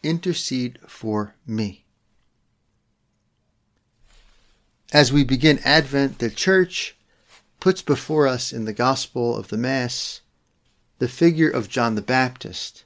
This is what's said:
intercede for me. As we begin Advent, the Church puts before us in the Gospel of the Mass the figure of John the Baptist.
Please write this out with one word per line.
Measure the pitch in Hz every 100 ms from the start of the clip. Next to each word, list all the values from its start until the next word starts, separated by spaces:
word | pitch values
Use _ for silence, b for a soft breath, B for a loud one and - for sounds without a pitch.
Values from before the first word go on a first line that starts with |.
intercede | 147 165 180 170 - 131 123 -
for | - - 110 107 104 _ -
me. | 110 104 90 _ _ _ _ _ _ _ _ _ _ _ _ _ _ _ _ _ _ _ _ _ _ _ _ _ _ _ _ _ _ _
As | 151 131
we | 139
begin | 139 131 151 143
Advent, | - 151 139 139 139 -
the | 117
Church | - - 190 180 - - _ _ b b b _ _
puts | 185 185
before | - 135 - 156 139
us | 127 127
in | 123
the | 110
Gospel | 104 123 131 - 127 120 110
of | 101
the | 107
Mass | 123 135 123 - - - _ _ _ _ _ _ _ _
the | 123
figure | - 170 160 156
of | - 104
John | - 117
the | 110
Baptist. | 101 131 127 127 110 92 - -